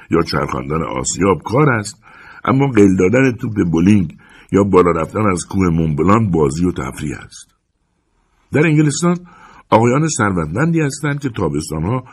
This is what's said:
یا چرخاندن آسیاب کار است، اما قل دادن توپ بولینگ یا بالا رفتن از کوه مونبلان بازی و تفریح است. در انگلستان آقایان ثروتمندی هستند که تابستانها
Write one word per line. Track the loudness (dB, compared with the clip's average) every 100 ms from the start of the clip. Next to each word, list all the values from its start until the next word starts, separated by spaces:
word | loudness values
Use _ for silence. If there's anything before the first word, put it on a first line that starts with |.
| -2
یا | -2
چرخاندن | 0 -4 -4 -6 -6 -6
آسیاب | -4 -6 -6 -2 0 0
کار | 0 0 2
است، | 0 -6 -14 -20 -20 -20 -8
اما | -2 0 2
قل | 4 4 4
دادن | 2 2 2
توپ | -2 -6 -2 0
بولینگ | 2 4 4 0 -8 -20 -20 -2
یا | 0
بالا | 4 4 4
رفتن | 0 -2 -2 -2
از | -2 -4
کوه | -2 0
مونبلان | 0 0 0 2 2 2
بازی | 0 0 0 -2
و |
تفریح | -4 -8 -10 -10 -10
است. | -16 -20 -20 _ _ _ _ _ _ _ _ _ _
در | 0 2
انگلستان | 2 2 0 -2 -2 -6 -20 -20 -20 _
آقایان | 2 4 2 -2
ثروتمندی | -2 -2 -2 -4 -2 0 0
هستند | -2 -4 -4 -4
که | -6
تابستانها | -4 -4 -4 -6 -6 -4 -4 -6